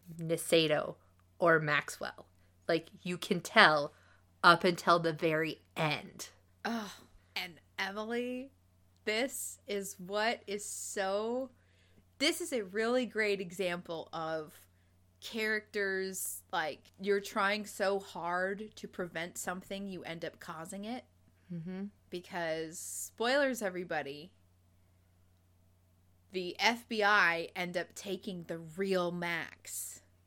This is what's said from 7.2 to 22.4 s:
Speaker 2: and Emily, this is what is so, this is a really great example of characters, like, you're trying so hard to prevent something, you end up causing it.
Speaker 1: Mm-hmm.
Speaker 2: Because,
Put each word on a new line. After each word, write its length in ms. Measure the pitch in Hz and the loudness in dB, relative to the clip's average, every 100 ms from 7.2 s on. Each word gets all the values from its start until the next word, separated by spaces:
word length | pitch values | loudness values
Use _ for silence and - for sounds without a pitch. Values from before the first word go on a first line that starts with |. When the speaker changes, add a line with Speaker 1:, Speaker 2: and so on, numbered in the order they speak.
| _ - | _ -8
Speaker 2:
and 180 | 180 156 _ - | -8 -12 _ -6
Emily, 720 | 190 196 214 240 247 254 269 _ _ _ _ _ | -4 -4 -4 -2 -2 -6 -8 _ _ _ _ _
this 540 | - 214 262 - - - - | -2 0 0 -2 -10 -12 -6
is 300 | 202 190 - | -4 -4 -10
what 440 | 180 202 220 240 - | -4 0 0 0 -4
is 180 | 202 | -8
so, 880 | - - - - 190 196 220 247 262 - _ _ _ - _ _ | -6 -10 -8 -2 0 0 0 -4 -6 -12 _ _ _ -20 _ _
this 220 | 285 330 | 0 0
is 120 | 349 | -2
a 100 | 254 | -4
really 400 | 190 202 226 254 | -4 -2 2 2
great 360 | 240 214 214 196 | 0 0 0 0
example 680 | 190 175 185 175 180 165 - | -4 -4 -4 -4 -6 -10 -8
of 480 | 165 160 160 156 - - _ _ _ _ _ | -6 -4 -4 -6 -14 -20 _ _ _ _ _
characters, 1200 | - 233 214 214 214 214 196 190 190 185 - - - | -10 -4 -2 -2 -2 -2 0 0 -2 -4 -6 -8 -4
like, 280 | - 156 135 - - | -2 -2 -4 -14 -8
you're 200 | 190 202 | 0 0
trying 460 | 202 - 196 208 202 | 0 0 2 0 -4
so 320 | - 196 196 | -2 0 0
hard 760 | 196 185 165 180 185 196 214 - | -2 -8 -4 -2 -2 -4 -10 -14
to 100 | 196 | -16
prevent 500 | - 180 170 175 175 | -8 -6 -6 -8 -8
something, 500 | - 185 - 196 202 | -6 -6 -8 -10 -8
you 140 | 180 | -10
end 200 | - 165 | -10 -8
up 140 | 160 - | -8 -10
causing 440 | - 160 165 196 | -14 -12 -10 -10
it. 200 | 208 247 - _ - _ _ | -8 -10 -12 _ -20 _ _
Speaker 1:
Mm-hmm. 320 | 175 160 185 202 - _ | -10 -8 -8 -10 -12 _
Speaker 2:
Because, 680 | 180 175 185 | -12 -8 -6